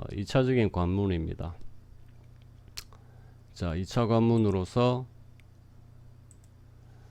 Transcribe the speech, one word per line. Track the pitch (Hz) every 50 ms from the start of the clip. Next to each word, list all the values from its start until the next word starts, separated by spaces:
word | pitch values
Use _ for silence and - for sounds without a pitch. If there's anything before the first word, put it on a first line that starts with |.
| - -
이 | - - 101
차적인 | - - 135 131 127 131 123 110 95
관문입니다. | - 92 87 87 92 101 101 98 90 82 82 82 87 - - 87 87 - - - - - - - - - - - - - - - - - - - - - - - - - - - - - - - - - - - - - - - -
자, | - 95 85 78
이 | 87 95
차 | - - 123 120 107
관문으로서 | 117 113 113 117 117 113 110 101 95 95 92 - - 123 120 123 123 127 127 120 - - - - - - - - - - - - - - - - - - - - - - - - - - - - - - - - - - - - - - - -